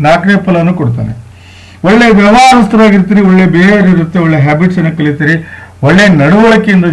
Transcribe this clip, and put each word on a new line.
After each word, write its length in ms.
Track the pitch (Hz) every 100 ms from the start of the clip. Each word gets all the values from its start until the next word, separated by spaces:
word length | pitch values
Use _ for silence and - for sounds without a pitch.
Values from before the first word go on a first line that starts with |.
| 147
ನಾಲ್ಕನೇ 300 | 170 190 196 -
ಫಲನೂ 260 | 175 170 -
ಕೊಡ್ತಾನೆ. 320 | 127 117 110 - - - - - - - 170
ಒಳ್ಳೆ 180 | 226 233 202
ವ್ಯವಹಾರಸ್ಥರಾಗಿರ್ತೀರಿ, 1000 | 208 240 262 247 214 220 220 202 180 208 196
ಒಳ್ಳೆ 160 | 185 185 165
ಬಿಹೇವಿಯರ್ 340 | 190 208 185
ಇರುತ್ತೆ, 240 | 180 160 185 165
ಒಳ್ಳೆ 140 | 156 143
ಹ್ಯಾಬಿಟ್ಸ್ 320 | 151 185 185
ಅನ್ನ 100 | 160 160
ಕಲಿತೀರಿ, 400 | 147 143 147 165 - - - - 135
ಒಳ್ಳೆ 160 | 180 208 160
ನಡವಳಿಕೆಯಿಂದ 680 | 139 202 226 220 214 190 175